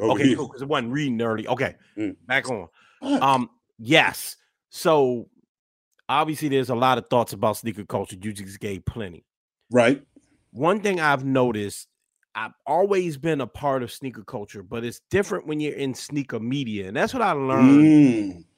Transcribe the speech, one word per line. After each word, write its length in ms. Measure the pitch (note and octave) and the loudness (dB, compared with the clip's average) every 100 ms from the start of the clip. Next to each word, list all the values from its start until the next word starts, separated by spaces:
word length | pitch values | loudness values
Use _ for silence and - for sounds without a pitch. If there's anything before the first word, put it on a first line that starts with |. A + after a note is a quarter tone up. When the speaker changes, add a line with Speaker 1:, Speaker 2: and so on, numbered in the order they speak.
Speaker 1:
over 140 | A2 | 0
Speaker 2:
Okay, 120 | - C3+ | 2 2
Speaker 1:
here. 80 | B2 | 2
Speaker 2:
cool, 120 | C3+ | -4
'cause 140 | A#2+ | -8
it 60 | C#3 | -4
wasn't 240 | D3+ A#2 | -4 -4
reading 280 | C#3 C#3+ A2+ | -4 -2 -2
early. 240 | A#2 A2 - | -2 -2 -4
Okay, 300 | B2 C3+ - _ - | -2 -4 -6 _ -8
Speaker 1:
Mm. 200 | G#2 - - | -8 -8 -4
Speaker 2:
back 240 | C3 B2+ | -4 -2
on. 180 | A2+ E2+ _ _ _ | -8 -10 _ _ _
Speaker 1:
All 100 | C4 | -4
right. 100 | C#4+ | 2
Speaker 2:
Um, 280 | C3+ B2 A#2+ _ _ _ | 2 2 -2 _ _ _
yes. 580 | A2+ D#3 G#2+ - - - _ _ _ | 2 2 2 -2 -12 -14 _ _ _
So, 600 | - F3 D#3 C3 B2 - _ _ _ _ _ _ _ - | -4 2 4 2 0 -8 _ _ _ _ _ _ _ -4
obviously, 400 | C3+ D#3 D3+ D3+ | -2 -2 -4 -2
there's 220 | C3+ B2 | 0 0
a 40 | |
lot 240 | A#2+ C3 B2 | 0 2 2
of 100 | - | 2
thoughts 240 | B2 A2+ | 0 0
about 240 | G2+ A2 G#2 | -2 -2 -2
sneaker 280 | A2+ G#2 | -8 -10
culture. 320 | G2 A2 F#2+ G2 | -6 -6 -6 -10
You 120 | G#2+ | -12
just 280 | G2+ F#2+ G2+ | -12 -16 -12
gave 240 | G#2+ F#2+ | -10 -8
plenty. 400 | - A#2+ G2 D#2+ _ _ _ _ _ | -8 -8 -12 -14 _ _ _ _ _
Speaker 1:
Right. 320 | B2 A#2+ C#4+ _ _ _ _ _ | 2 4 2 _ _ _ _ _
Speaker 2:
One 280 | G#2+ D#3 G#3 | -2 0 0
thing 200 | G3+ F#3 | 0 0
I've 240 | D3+ C#3+ | 2 2
noticed, 640 | C3+ C3 B2+ G#2+ G2+ - - _ _ _ _ | 2 2 2 0 -6 -10 -18 _ _ _ _
I've 180 | G#2+ A2 _ - | -10 -10 _ -2
always 500 | D#3+ G3 G3 F3 C#3 | 0 2 2 0 -4
been 240 | D#3+ D3+ | -4 -2
a 60 | A#2+ | -4
part 360 | - C#3+ C3+ | -4 -2 -2
of 100 | A#2+ | -4
sneaker 320 | - C3+ A2+ | -10 -12 -12
culture, 380 | G2 A#2+ G#2 G#2 | -12 -12 -12 -16
but 220 | F#2 A#2 | -10 -8
it's 160 | A#2 - _ | -8 -10 _
different 360 | F#3+ G3+ F#3 D3 | -2 0 -4 -6
when 140 | D3+ | -4
you're 140 | D3+ | -4
in 200 | A#2+ C3+ | -4 -6
sneaker 460 | B2 - D3 C#3 A#2 | -6 -8 -8 -6 -8
media, 480 | A2+ C#3 B2 G#2 F#2+ | -4 -4 -4 -6 -6
and 80 | A#2 | -4
that's 180 | A3 | -2
what 80 | C4 | -2
I 100 | G#3+ | -2
learned 600 | D3+ C3 C3+ C3 C#3+ D#3 | 0 0 6 8 10 10
Speaker 1:
Mm. 520 | D3+ C#3 A2+ G2+ F2 - | 10 8 4 -4 -8 -18